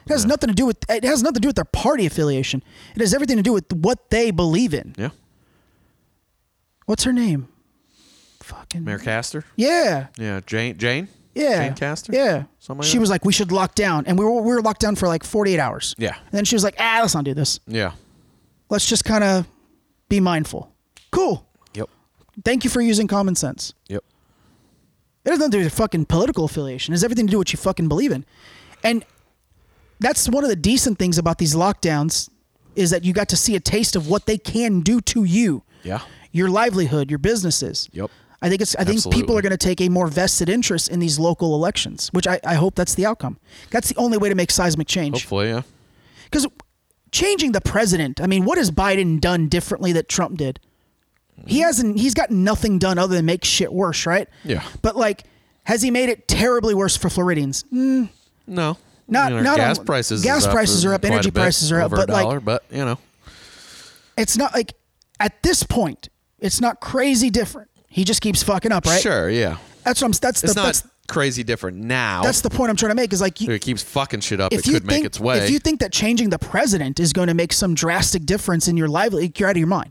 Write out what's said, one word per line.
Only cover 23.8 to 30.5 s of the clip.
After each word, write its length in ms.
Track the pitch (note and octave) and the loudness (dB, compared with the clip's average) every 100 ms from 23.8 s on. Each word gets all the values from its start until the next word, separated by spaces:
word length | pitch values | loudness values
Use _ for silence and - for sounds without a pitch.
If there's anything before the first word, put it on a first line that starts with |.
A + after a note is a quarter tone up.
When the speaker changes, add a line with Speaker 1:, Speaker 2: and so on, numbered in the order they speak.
| - | -10
Speaker 2:
Yep. 140 | G2+ - _ _ _ _ _ _ _ _ _ _ _ | -10 -10 _ _ _ _ _ _ _ _ _ _ _
Speaker 1:
It 60 | - | -2
has 80 | D#4+ | 0
nothing 140 | D4+ | 2
to 40 | G#3 | 2
do 60 | |
with 80 | E3 | 0
your 40 | - | 0
fucking 300 | G#3+ E3 D3 | -2 0 0
political 380 | E3 B3+ - | 2 2 0
affiliation. 480 | D#3 D#3+ C#3 B2+ - | -2 -4 -6 -6 -2
It 40 | E3+ | 0
has 80 | |
everything 220 | A#3 A#3+ G#3+ | 2 2 2
to 40 | |
do 80 | G3+ | 2
with 100 | F3+ | 0
what 40 | |
you 40 | - | -2
fucking 300 | F#3+ F#3 E3 | -2 -2 0
believe 220 | D3+ C#4 | 0 0
in. 120 | C#3 - _ - - - - | -2 -6 _ -20 -20 -20 -4
And 220 | A3 A#3 - _ _ _ _ _ _ _ _ - | -2 -2 -4 _ _ _ _ _ _ _ _ -2
that's 280 | A#3+ D4 - | 0 0 0
one 140 | C4 | 2
of 80 | C#4+ | 2